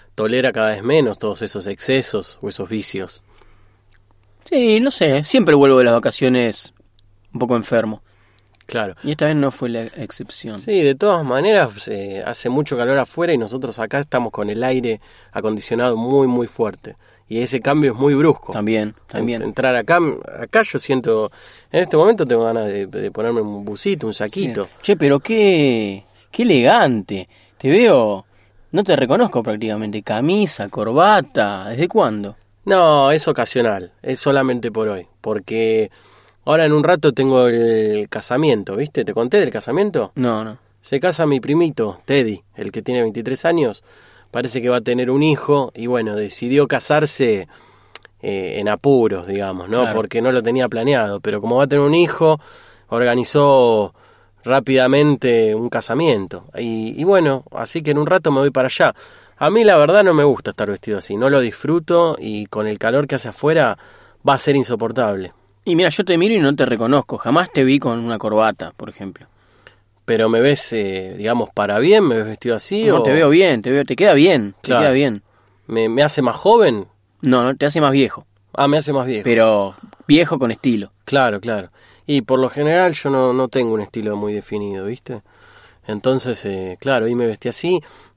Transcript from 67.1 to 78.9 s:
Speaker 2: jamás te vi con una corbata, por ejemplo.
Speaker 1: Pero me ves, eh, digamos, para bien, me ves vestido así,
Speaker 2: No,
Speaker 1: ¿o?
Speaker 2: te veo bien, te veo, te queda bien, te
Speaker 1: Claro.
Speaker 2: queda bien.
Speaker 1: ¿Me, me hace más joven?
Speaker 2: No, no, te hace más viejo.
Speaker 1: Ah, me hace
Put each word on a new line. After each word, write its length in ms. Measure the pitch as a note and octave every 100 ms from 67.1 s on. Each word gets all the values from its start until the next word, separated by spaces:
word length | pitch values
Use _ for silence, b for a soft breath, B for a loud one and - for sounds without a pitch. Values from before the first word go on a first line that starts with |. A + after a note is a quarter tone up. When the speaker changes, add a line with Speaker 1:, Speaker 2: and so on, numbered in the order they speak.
| A2
Speaker 2:
jamás 320 | A#2 D3+ F3+
te 100 | -
vi 160 | C3 C#3
con 200 | C3+ A#2
una 200 | A#2 A2+
corbata, 540 | A2 G#2+ A2 G2 E2 -
por 120 | G#2+
ejemplo. 380 | - G2 E2 _ _ b b b b b _
Speaker 1:
Pero 240 | - A2+ A2
me 100 | A#2
ves, 320 | C3+ C#3+ -
eh, 420 | A2+ G2 F#2+ F#2 F#2
digamos, 340 | G#2+ A#2+ G#2+
para 260 | - G#2 G#2
bien, 260 | D#3 G#3+
me 120 | E3+ A2+
ves 80 |
vestido 320 | A2 G#2+ A#2+ A2
así, 300 | - G3+ A3
Speaker 2:
No, 100 | A#2+
Speaker 1:
¿o? 60 |
Speaker 2:
te 100 | A2
veo 160 | D3+ D3
bien, 320 | D#3+ F#3+ A#2+
te 100 | B2
veo, 140 | C#3
te 100 | C#3
queda 200 | B2+ G3+
bien, 400 | C#3+ F3 D3 G2+ -
te 60 | -
Speaker 1:
Claro. 140 | A#2+
Speaker 2:
queda 100 | C#3+
bien. 300 | C3 C#3+ G#2 _ _ _ _ -
Speaker 1:
¿Me, 240 | A2+ A2
me 120 | A#2
hace 200 | D3 -
más 120 | B2+
joven? 520 | - G3 A#3 F3+ A2 F#2+ _ _ -
Speaker 2:
No, 220 | B2+ B2+
no, 120 | B2
te 120 | C3+ C#3+
hace 140 | D#3+
más 100 | C#3+
viejo. 340 | C#3 A#2+ - - _ _
Speaker 1:
Ah, 120 | - C#3+
me 120 | D3+
hace 140 | D3